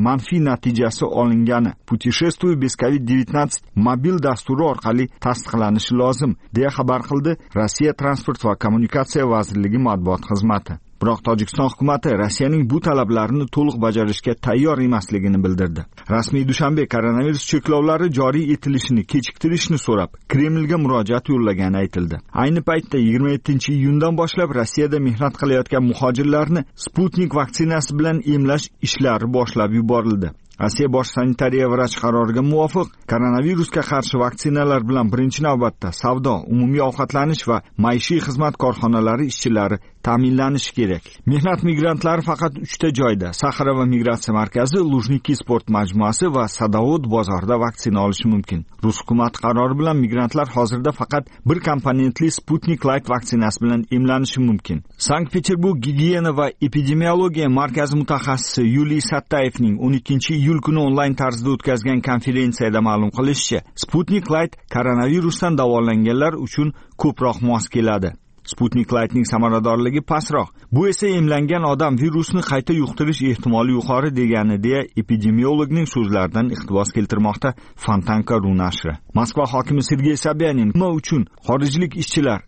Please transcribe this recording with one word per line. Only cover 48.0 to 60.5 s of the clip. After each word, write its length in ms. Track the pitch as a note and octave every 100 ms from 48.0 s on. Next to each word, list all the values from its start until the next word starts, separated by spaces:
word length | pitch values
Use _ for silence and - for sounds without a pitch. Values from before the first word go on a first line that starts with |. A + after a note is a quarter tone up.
| G2+
olishi 220 | F#2+ A2+
mumkin. 380 | G#2+ - E2+ D#2+ -
Rus 160 | A2 -
hukumati 380 | - A#2 A#2 - A#2
qarori 340 | A#2+ B2+ C3+
bilan 180 | D#3+ D3+
migrantlar 440 | A#2+ A#2+ A#2+ D3+ C#3 B2
hozirda 360 | A#2 B2 C#3+
faqat 320 | - A#2+ D3 - - B2+
bir 120 | F3
komponentli 720 | E3 C#3+ C3 C3 C3 - D#3+
Sputnik 540 | - - D#3 - D#3+ C#3
Light 240 | C#3 C3+
vaksinasi 480 | B2 - A#2 G#2+ -
bilan 180 | A#2 A#2 A2+
emlanishi 480 | B2+ C3 C3 C3 C3
mumkin. 420 | B2 G#2 - D#2+ - - -
Sankt-Peterburg 720 | D3+ D#3 F3+ - F3 F#3+ D#3 B2
gigiyena 440 | C#3+ E3 F3 E3 C#3+
va 100 | D3 - D3
epidemiologiya 800 | D3 C#3 D#3 E3+ F3 F#3 D#3 C#3+
markazi 460 | B2+ C#3+ D#3+ C#3+ D3
mutaxassisi 640 | C3+ C#3 - C3 - - A#2 C3+
Yuliy 260 | D3+ D3+
Sattayevning 720 | - C#3+ - D3 C3 - A#2 G#2
o'n 100 | B2+ C3+
ikkinchi 360 | - C3+ - D#3
iyul 260 | C#3+